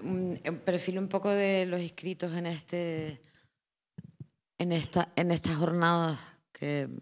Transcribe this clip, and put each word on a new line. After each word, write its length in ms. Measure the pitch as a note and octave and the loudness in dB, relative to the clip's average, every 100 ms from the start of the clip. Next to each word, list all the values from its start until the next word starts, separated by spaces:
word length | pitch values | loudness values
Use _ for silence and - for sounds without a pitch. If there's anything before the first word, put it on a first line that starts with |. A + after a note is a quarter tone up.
mm, 300 | - F#3 F#3 E3+ | -2 0 -2 -2
eh, 80 | D3+ | -4
perfil 480 | E3 - F3 F3+ F#3 | -2 0 0 0 -2
un 80 | G3 | 0
poco 240 | G3 G3+ | 0 2
de 340 | G3+ G3 F#3+ F#3 | 4 4 4 2
los 160 | F3+ | 0
inscritos 540 | E3+ - F3+ F#3 F3 E3+ | -4 -6 -6 -4 -2 -2
en 100 | E3+ | -2
este, 720 | E3 - F3 E3+ D#3+ D#3 C#3 - _ _ _ _ _ _ - - - - _ _ - | -4 -4 -4 -2 -2 -4 -8 -16 _ _ _ _ _ _ -18 -18 -18 -20 _ _ -4
en 120 | F3 | 0
esta, 400 | E3 D3 F3+ E3+ - | 0 0 0 0 2
en 160 | F3 | 2
estas 240 | E3 F3 D#3 | 2 0 0
jornadas 640 | E3+ F3 E3+ E3+ E3 D3 - - _ | 2 4 4 4 2 -2 -8 -20 _
que 340 | - D3 D3 C3 B2+ | -8 -2 -2 -2 -8